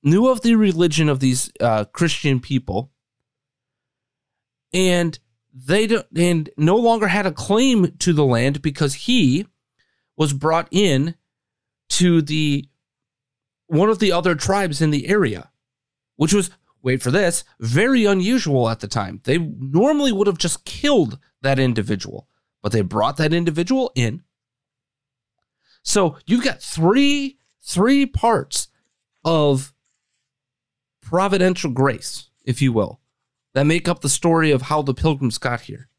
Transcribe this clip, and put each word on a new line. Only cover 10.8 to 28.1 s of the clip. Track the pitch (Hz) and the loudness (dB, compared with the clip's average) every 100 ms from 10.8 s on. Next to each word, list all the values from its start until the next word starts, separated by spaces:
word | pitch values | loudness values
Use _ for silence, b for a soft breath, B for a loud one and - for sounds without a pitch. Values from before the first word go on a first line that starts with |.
| 202 135 160 - _ _ _ _ _ _ _ | 2 2 -2 -6 _ _ _ _ _ _ _
to | - 180 170 | 0 4 2
the, | 147 156 151 143 139 _ _ _ _ _ _ _ _ _ _ | 0 -2 -2 -2 -6 _ _ _ _ _ _ _ _ _ _
one | 160 208 | 0 2
of | 220 | 2
the | 208 | 0
other | 175 180 160 | 0 0 -2
tribes | - 196 190 143 | -2 -2 -2 -2
in | 156 | 0
the | 147 - | 0 0
area, | 208 143 92 - _ _ _ _ _ _ | 0 0 -4 -14 _ _ _ _ _ _
which | - 156 | -4 0
was, | 202 185 b b b | 0 -2 b b b
wait | 131 131 | -4 -2
for | 123 | 0
this, | 160 185 175 b b | 0 0 -2 b b
very | 113 135 240 262 | -2 0 2 2
unusual | 208 196 185 254 160 135 117 | 2 2 0 -2 0 0 0
at | 113 | -4
the | 104 | -6
time. | 113 95 - | -6 -6 -8
They | - 160 | -2 -2
normally | 160 110 135 156 262 302 277 | -2 -10 -2 2 2 2 0
would | 196 202 | 0 0
have | 175 | 0
just | 180 - | -4 -4
killed | - - 294 269 131 135 _ _ | -10 -4 2 2 2 -6 _ _
that | 135 135 | -2 0
individual, | 131 113 98 175 - - _ _ _ _ | 0 0 -4 -6 -6 -16 _ _ _ _
but | 104 | -2
they | 110 | 0
brought | 92 107 110 143 | 0 0 -2 0
that | 156 | 0
individual | 170 170 160 175 262 127 - | 0 0 -2 -2 -2 -2 -2
in. | 117 - _ _ _ _ _ _ _ _ _ _ _ _ _ _ _ _ | -4 -4 _ _ _ _ _ _ _ _ _ _ _ _ _ _ _ _
So | - 208 175 139 - | -2 0 0 -2 -2
you've | 247 | 0
got | 247 - | 0 -6
three, | - 160 165 247 285 285 277 _ _ _ | -10 0 2 4 2 0 -4 _ _ _
three | - 170 226 277 | -6 0 2 2
parts | 277 | 2